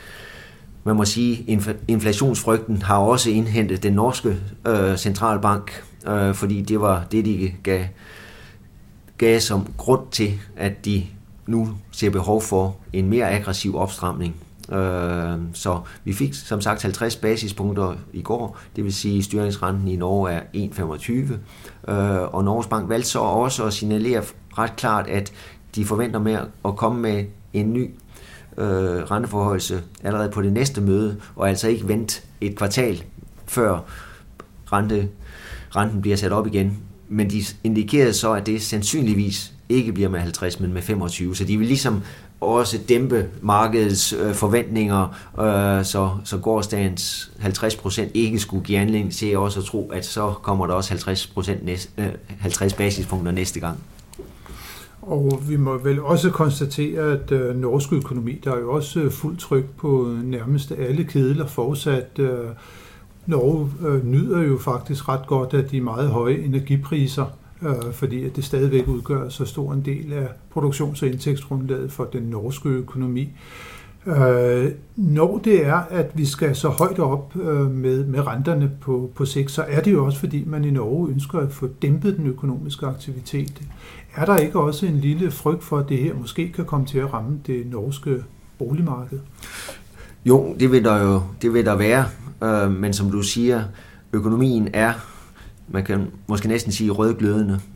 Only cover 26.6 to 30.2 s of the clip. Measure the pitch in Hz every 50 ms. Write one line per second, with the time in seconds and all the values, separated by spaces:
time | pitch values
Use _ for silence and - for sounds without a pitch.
26.6 | - 104 101 104 117 110 120 120 117 110 104 101 101 101 - - - - - 104
27.6 | 104 107 117 123 127 - - - - - - - - - - - - - - -
28.6 | - 104 95 95 95 92 87 90 78 76 101 107 120 113 104 104 101 101 101 92
29.6 | 87 - 95 90 85 - - - - 98 104 107